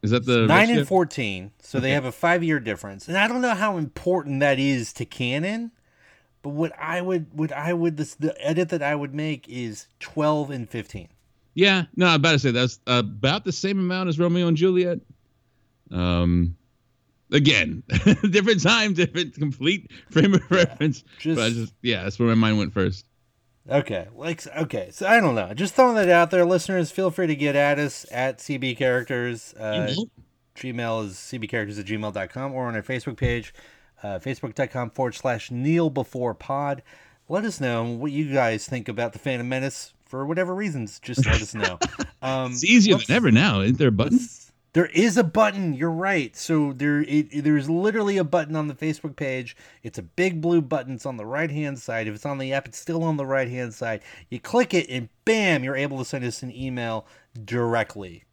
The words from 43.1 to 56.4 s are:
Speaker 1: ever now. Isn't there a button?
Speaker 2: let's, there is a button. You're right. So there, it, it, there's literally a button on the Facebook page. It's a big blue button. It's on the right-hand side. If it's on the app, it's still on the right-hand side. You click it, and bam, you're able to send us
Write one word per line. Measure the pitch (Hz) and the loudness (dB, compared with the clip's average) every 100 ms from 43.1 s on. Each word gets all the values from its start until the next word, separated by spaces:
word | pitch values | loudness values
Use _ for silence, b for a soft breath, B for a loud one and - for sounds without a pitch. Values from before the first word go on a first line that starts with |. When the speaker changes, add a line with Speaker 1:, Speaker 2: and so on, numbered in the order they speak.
| 208 | 2
Speaker 1:
ever | 208 | 6
now. | 113 190 101 | 6 6 2
Isn't | 98 127 | 2 4
there | 143 | 4
a | |
button? | 104 131 247 | 4 4 2
Speaker 2:
let's, | 247 - - _ _ | 2 -16 -20 _ _
there | 160 175 | 0 2
is | - 226 196 | 4 4 4
a | |
button. | 180 214 214 196 180 | 2 4 2 2 -4
You're | 131 165 | -2 -2
right. | 160 190 190 123 - | -2 -2 -2 -2 -8
So | - 160 147 | -2 0 0
there, | 131 147 147 | -2 0 0
it, | 147 147 151 | 2 0 0
it, | 143 | -2
there's | 143 151 139 | 2 2 2
literally | 165 202 220 202 196 | 0 0 0 0 0
a | |
button | 156 175 151 156 | 2 0 0 -4
on | 151 | -4
the | 135 | -4
Facebook | 156 151 160 131 | -6 -4 -8 -8
page. | 143 131 120 - b b | -6 -6 -8 -16 b b
It's | 117 - | -14 -12
a | |
big | 85 - 185 165 | -12 -2 -2 0
blue | 160 170 | 2 2
button. | 139 151 127 131 | 2 -4 -4 -8
It's | 139 | -8
on | 123 | -10
the | 107 | -8
right-hand | 139 165 147 147 135 | -6 -4 -4 -6 -8
side. | - 113 110 | -6 -6 -6
If | 107 | -6
it's | 147 | -8
on | 139 | -8
the | 131 | -4
app, | 139 - | -4 -6
it's | - | -16
still | - 247 | -6 -2
on | 165 151 | 0 -2
the | 135 | -2
right-hand | 135 127 123 120 | -2 -2 -4 -8
side. | 107 120 110 B B B | -6 -6 -6 B B B
You | 127 | -14
click | - 233 262 | -2 0 2
it, | 185 139 | 0 -2
and | 127 117 _ - | -6 -8 _ 0
bam, | 220 202 156 | 2 2 0
you're | 127 135 | 0 -4
able | 143 135 | -4 -6
to | 123 | -6
send | 139 123 | -6 -6
us | 113 | -8